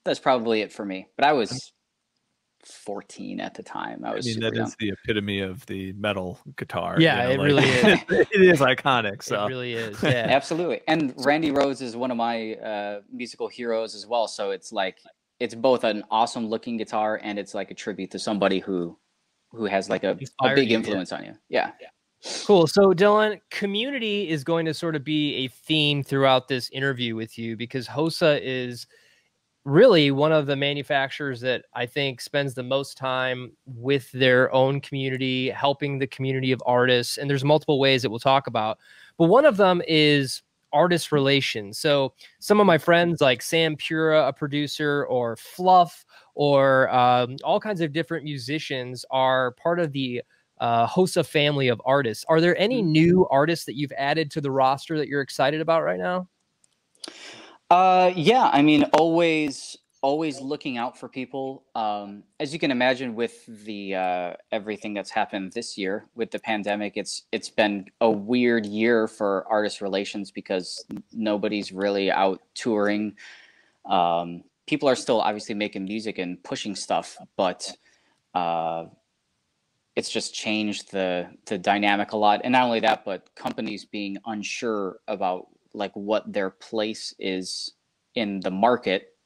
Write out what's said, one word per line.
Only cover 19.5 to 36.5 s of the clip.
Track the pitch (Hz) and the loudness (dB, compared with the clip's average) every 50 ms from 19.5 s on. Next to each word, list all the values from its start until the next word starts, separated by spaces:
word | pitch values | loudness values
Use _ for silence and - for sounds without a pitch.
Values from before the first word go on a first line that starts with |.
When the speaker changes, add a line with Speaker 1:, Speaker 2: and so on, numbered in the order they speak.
Speaker 1:
who | - 113 107 | -10 -6 -4
has, | 98 101 98 92 98 | -2 -2 -2 -2 -2
like, | 113 92 - | -4 -2 -2
a, | 98 | -2
a | 95 82 | -4 -4
Speaker 3:
Inspired | 135 - _ - 131 127 135 | -6 -14 _ -2 0 2 4
Speaker 1:
big | 139 135 107 | 4 4 4
Speaker 3:
you, | 113 | 2
yeah. | 113 | 0
Speaker 1:
influence | 110 107 101 95 90 - | 0 -2 -4 -4 -4 -6
on | - - - | -8 -10 -12
you. | - - - _ - | -12 -18 -20 _ -6
Yeah. | - 120 - - - - - - _ _ _ _ _ _ - - - - - | -4 -2 -2 -4 -6 -12 -20 -20 _ _ _ _ _ _ -14 -12 -12 -4 0
Speaker 3:
Cool. | - 208 180 165 151 | 4 6 6 6 4
So | - 202 202 196 180 | 6 6 6 6 6
Dylan, | 160 202 208 208 214 214 214 208 - _ - | 6 4 4 6 4 2 2 -2 -4 _ -14
community | - - 208 202 196 208 233 269 285 262 226 214 202 208 202 156 | -10 -6 -6 -4 -4 -4 -4 -4 -4 -4 -4 -4 -2 -2 -2 -2
is | 160 147 131 | -4 -4 -2
going | 165 165 165 165 160 | -2 -2 0 0 -2
to | 147 | -4
sort | - 175 170 156 | -4 -4 -4 -4
of | 151 127 | -4 -4
be | 156 156 151 151 143 104 107 131 | -2 -2 0 0 -2 -2 -4 -6
a | 127 | -6
theme | - _ _ - 160 156 147 147 147 143 135 | -8 _ _ -2 0 2 2 2 0 0 -2
throughout | - 139 139 135 135 131 127 127 - | -2 0 2 4 4 4 4 2 0
this | 131 123 120 - | -4 -4 -4 -6
interview | - 135 135 139 135 120 123 117 113 | -6 -4 -4 -4 -2 -2 -4 -4 -4
with | 110 110 113 - - | -6 -8 -10 -10 -10
you | 117 113 113 104 | -8 -8 -8 -8
because | 120 120 - 135 113 - | -8 -8 -8 -8 -8 -8
Hosa | 117 139 160 165 156 - 180 156 147 135 90 | -6 -4 -4 -2 -2 2 4 4 4 2 0
is | 131 131 127 123 123 123 120 - - _ _ _ _ _ _ _ _ _ _ _ _ _ _ - | -4 -6 -6 -6 -6 -8 -12 -14 -18 _ _ _ _ _ _ _ _ _ _ _ _ _ _ -4
really | 139 139 165 240 262 202 165 147 139 | 4 8 10 10 10 10 8 6 6
one | 139 135 147 156 | 4 4 4 4
of | 160 156 143 | 4 4 2
the | 139 143 | 2 0
manufacturers | 135 143 143 143 143 135 - 147 139 135 131 - - 151 139 131 113 | 0 0 -2 -2 -2 -2 -2 0 0 0 -2 -4 -6 -6 -6 -6 -4
that | 120 127 123 120 - _ - | -2 -2 -2 -2 -4 _ -8
I | 123 120 120 | -8 -6 -6
think | - 151 139 135 127 120 | -4 -2 -2 -2 -4 -8
spends | - - - 143 143 139 117 | -10 -6 -4 -2 -2 -2 -4
the | 131 123 | -8 -6
most | 123 135 139 139 - - - | -2 -2 -4 -4 -6 -10 -8
time | 135 131 127 127 127 127 127 123 127 120 - _ _ | -6 -4 -2 -2 -2 -2 -4 -6 -8 -12 -16 _ _
with | 135 127 113 117 131 143 135 123 - | -18 -14 -8 -2 0 0 0 -2 -4
their | - 123 131 127 123 123 131 - - | -2 2 4 6 6 6 6 4 4
own | 131 131 135 139 139 | 2 2 2 2 -2
community, | - - 143 135 135 135 131 127 131 131 127 127 127 131 | -6 -8 -8 -6 -4 -4 -4 -4 -4 -2 -2 -2 -2 -4
helping | - - - 143 143 - 143 139 139 131 | -4 -2 0 -2 0 -2 -4 -6 -4 -4
the | 135 127 | -6 -6
community | - - 131 131 131 131 131 131 | -6 -6 -4 -4 -2 -2 0 0